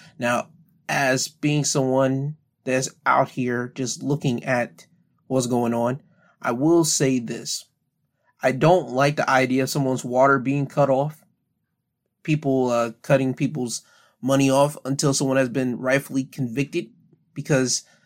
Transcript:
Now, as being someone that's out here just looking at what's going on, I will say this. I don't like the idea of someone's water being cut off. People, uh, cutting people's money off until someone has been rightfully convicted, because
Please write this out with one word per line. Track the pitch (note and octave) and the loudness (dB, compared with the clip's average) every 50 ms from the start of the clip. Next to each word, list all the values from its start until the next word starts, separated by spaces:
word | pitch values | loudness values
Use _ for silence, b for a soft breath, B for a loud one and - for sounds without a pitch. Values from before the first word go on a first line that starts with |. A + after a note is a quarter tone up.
| B B B - | B B B -6
Now, | B2 A#2+ B2 A#2 - - _ _ _ _ _ _ _ - | -4 -2 -2 -2 -4 -6 _ _ _ _ _ _ _ -4
as | D3 C#3+ C#3 C3 C3 C3 - - | -2 0 2 2 0 0 -2 -6
being | - _ - D3 D3 D3 C3+ | -8 _ -2 0 0 0 0
someone | - - D3 C3 C3 C3 C3 C3 C3 C3+ C3+ C#3 D3 D3+ - _ _ _ _ - | 0 0 0 0 2 2 2 2 2 0 -2 -4 -6 -8 -10 _ _ _ _ -6
that's | C3 B2+ C3 C3 - - _ - | -4 -2 -2 -2 -4 -8 _ -2
out | C3+ B2+ C3 C3+ C3 | 2 2 2 2 0
here | - C3 B2 B2 A#2+ A#2+ A#2+ A#2+ - | -2 -4 -4 -2 -2 -4 -6 -6 -6
just | - C3 A#2 - - - | -6 -6 -6 -6 -6 -4
looking | C3+ C#3+ C#3+ - C#3 A#2+ A#2 - | -4 -2 -2 0 -2 -2 -2 -2
at | B2+ B2+ B2 A#2+ G#2+ - - - _ _ _ _ _ _ _ _ | -2 -2 -2 -2 -4 -8 -16 -20 _ _ _ _ _ _ _ _
what's | - C3+ C3 B2 | -4 -2 -2 0
going | A#2+ B2+ A#2+ A#2+ A#2 A#2 | 0 0 0 0 0 0
on, | A#2 A#2 A#2+ B2+ C#3+ b b b b b b b b - | 0 0 -2 -2 -4 b b b b b b b b -6
I | - A#2+ | -4 -2
will | A#2+ C#3 D#3+ E3+ E3+ D#3+ | 0 2 4 4 4 4
say | D3+ - - D3+ C3+ C3 B2+ | 2 0 0 0 0 0 0
this. | A#2 A2+ A#2 A2 - - - - - _ _ _ _ _ _ _ _ _ _ _ _ _ _ _ - | -2 -6 -8 -10 -10 -10 -10 -10 -12 _ _ _ _ _ _ _ _ _ _ _ _ _ _ _ -2
I | C3 C3 | -2 0
don't | C3 D3+ D#3 F3+ F#3 C#3 B2 | 2 4 4 4 4 2 0
like | A#2+ C3 C#3 D3 D3 | 0 0 0 0 0
the | - - - | 0 0 2
idea | C3+ C#3 C3 B2 B2+ C3+ C3 | 2 2 2 2 2 0 0
of | C3 | 0
someone's | - D#3 C3+ C3 C3 B2 - | -2 -2 -2 -2 -2 -4 -4
water | B2 A#2+ B2+ C3+ C#3+ C#3 C3+ | -2 2 4 4 4 4 2
being | A#2 C3 C#3 C#3+ C#3 | 2 0 -2 -2 -2
cut | C#3 - D3+ C#3+ C3+ | -2 0 0 2 2
off. | C3+ B2+ C#3 D#3 D3+ - _ _ _ _ _ _ _ _ _ _ _ _ _ _ _ _ _ _ _ _ - | 2 0 0 -2 -6 -12 _ _ _ _ _ _ _ _ _ _ _ _ _ _ _ _ _ _ _ _ -4
People, | - D3+ D3+ D#3 C#3 C3+ C3 B2+ B2 | -2 -2 0 0 0 2 2 2 2
uh, | A#2+ A#2 A#2 A#2 A2+ _ - | 2 0 0 -2 -4 _ -2
cutting | - C#3+ C3 C3+ C3 B2+ | 2 2 2 2 0 -2
people's | - D3 B2+ - - B2 A#2 A2+ - b b b b b b b b - | -2 -4 -4 -2 -4 -6 -6 -8 -10 b b b b b b b b -2
money | B2+ C3+ C#3 C#3 C3+ | 0 2 4 4 4
off | C3 C#3 C#3+ D3 D3 - - | 4 4 4 2 0 -4 -6
until | C3+ D3 C#3 - C#3+ C3+ | -6 -2 0 0 0 0
someone | - D3 C3+ C3 C3+ | 0 0 0 2 2
has | C3 A#2+ | 0 0
been | A2+ C3+ C3 B2+ A#2+ A2+ | -2 -2 -4 -4 -4 -4
rightfully | B2 B2+ C3 C#3 C#3 - D#3 C3+ C3 | -2 0 0 0 0 -2 -4 -4 -4
convicted, | - - - C3+ A#2+ A2+ C3+ C#3+ C#3 - F3 - - - _ _ _ _ _ _ _ _ | -4 -6 -6 -6 -4 -4 -4 -4 -4 -4 -6 -6 -8 -12 _ _ _ _ _ _ _ _
because | D3 C#3 - D3+ C3 C3 B2 - - b b b b b | -10 -4 0 0 2 2 0 -2 -4 b b b b b